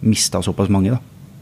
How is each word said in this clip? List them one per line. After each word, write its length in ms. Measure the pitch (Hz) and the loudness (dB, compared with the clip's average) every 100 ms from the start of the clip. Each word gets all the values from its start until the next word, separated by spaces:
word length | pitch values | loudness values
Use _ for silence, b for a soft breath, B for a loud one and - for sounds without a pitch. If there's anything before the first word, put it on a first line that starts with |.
mistet 420 | 110 104 - 90 92 | 0 0 0 -2 -2
såpass 260 | 92 98 | 0 2
mange 220 | 98 95 | 2 2
da, 60 | 127 - - - - | -2 -6 -20 -20 -20